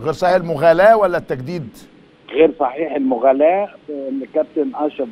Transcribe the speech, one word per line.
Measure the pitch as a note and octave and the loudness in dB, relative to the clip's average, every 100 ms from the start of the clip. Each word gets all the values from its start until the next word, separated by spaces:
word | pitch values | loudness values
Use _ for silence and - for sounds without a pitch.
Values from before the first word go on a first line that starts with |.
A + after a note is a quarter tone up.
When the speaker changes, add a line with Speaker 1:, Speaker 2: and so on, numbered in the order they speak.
Speaker 1:
غير | C3 | -8
صحيح | D#3 F3+ F#3 | -2 2 0
المغالاه | E3+ D3+ E3 E3 G3+ A3+ | 0 0 4 6 6 6
ولا | F#3+ E3+ | 2 -2
التجديد؟ | - C#3+ B2+ F3+ B2 - - _ _ _ - | -4 -8 -8 -10 -10 -16 -20 _ _ _ -6
Speaker 2:
غير | C3 D#3 - | 2 2 2
صحيح | C3+ C3+ E3 C#3+ | -6 -4 -6 -4
المغالاه، | C3 B2 C3 C3+ D#3 F#3+ G3+ - - | -2 0 2 4 2 2 -4 -10 -14
ان | C#3+ C3+ C3+ | -12 -8 -8
الكابتن | B2 D#3 D3+ E3 C#3 B2+ | -6 -4 -4 -2 -4 -4
اشرف | D3 - B2+ | -6 -6 -6